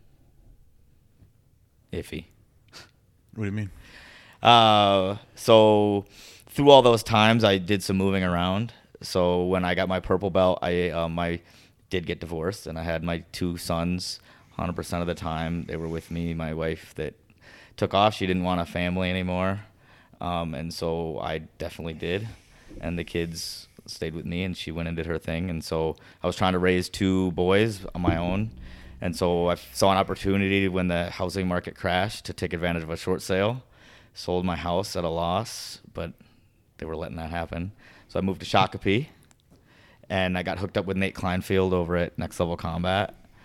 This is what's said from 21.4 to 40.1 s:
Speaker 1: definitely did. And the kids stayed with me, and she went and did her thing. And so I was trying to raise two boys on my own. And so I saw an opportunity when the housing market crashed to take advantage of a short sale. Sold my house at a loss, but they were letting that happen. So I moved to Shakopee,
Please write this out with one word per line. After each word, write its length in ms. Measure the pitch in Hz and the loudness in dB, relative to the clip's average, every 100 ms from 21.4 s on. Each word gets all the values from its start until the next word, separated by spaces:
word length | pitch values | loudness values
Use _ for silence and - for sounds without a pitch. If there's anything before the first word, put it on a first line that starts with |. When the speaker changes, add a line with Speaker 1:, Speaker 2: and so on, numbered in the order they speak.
| 80 - | -8 -12
Speaker 1:
definitely 360 | 82 - 82 | -12 -8 -10
did. 340 | 78 85 95 113 - _ - - - | -6 -4 -4 -6 -14 _ -20 -20 -10
And 180 | 80 85 | -6 -6
the 40 | |
kids 640 | 85 85 85 82 - - - - - | -4 -4 -4 -6 -12 -14 -18 -20 -16
stayed 280 | - 82 | -10 -8
with 120 | 80 73 | -8 -6
me, 180 | 85 | -6
and 100 | 92 87 | -6 -6
she 140 | - | -8
went 180 | 80 82 | -6 -6
and 80 | 82 | -6
did 100 | 82 | -4
her 120 | 80 | -4
thing. 300 | - 82 90 | -4 -4 -4
And 160 | 82 | -6
so 320 | - 82 80 - - - | -4 -2 -2 -4 -14 -6
I 40 | 90 | -4
was 100 | - | 0
trying 160 | 92 | 2
to 60 | 92 | 4
raise 300 | 92 90 87 | 4 2 0
two 420 | - 95 95 92 | 0 2 2 0
boys 520 | 85 90 98 113 98 95 | 0 4 4 2 -2 -10
on 80 | - | -2
my 140 | 85 85 | 0 2
own. 320 | 87 95 110 - - - - - | 0 -2 -4 -8 -16 -18 -18 -8
And 160 | 92 82 | -6 0
so 320 | 87 87 87 | 2 2 2
I 60 | 87 - | 0 -4
saw 180 | - 98 | 2 4
an 60 | 95 | 4
opportunity 720 | 95 95 98 98 95 98 98 | 2 -2 0 2 2 2 2
when 180 | 92 90 | 0 0
the 220 | 85 87 | 0 -2
housing 380 | - 92 95 92 | -4 -4 -2 -2
market 260 | 87 85 | -2 -6
crashed 500 | - 92 90 104 - - | -6 -2 0 0 -6 -12
to 60 | |
take 180 | - 87 | -6 -6
advantage 300 | 85 87 85 | -2 -2 -2
of 60 | 80 | -4
a 60 | 85 | -6
short 240 | - 92 | -4 -4
sale. 400 | - 92 104 127 - _ - - - | -2 0 0 -2 -12 _ -20 -20 -20
Sold 300 | - - 90 | -12 -4 -2
my 100 | 90 82 | -2 -4
house 380 | 87 87 101 90 | -2 -2 -2 -4
at 60 | |
a 60 | 85 | -4
loss, 720 | 82 85 98 113 - - - - | -2 -2 -2 -4 -12 -14 -16 -16
but 180 | - 85 - - _ _ _ _ - | -10 -10 -12 -20 _ _ _ _ -14
they 80 | 80 | -10
were 80 | |
letting 220 | 78 76 80 | -8 -8 -10
that 140 | 80 | -8
happen. 420 | 85 82 82 92 - - - - | -6 -6 -6 -8 -10 -20 -20 -8
So 100 | - | -4
I 20 | |
moved 180 | 95 92 | -2 -4
to 40 | 90 | 0
Shakopee, 600 | 101 95 - 101 104 156 - _ _ _ _ _ _ _ _ - | 2 2 0 0 0 -2 -14 _ _ _ _ _ _ _ _ -6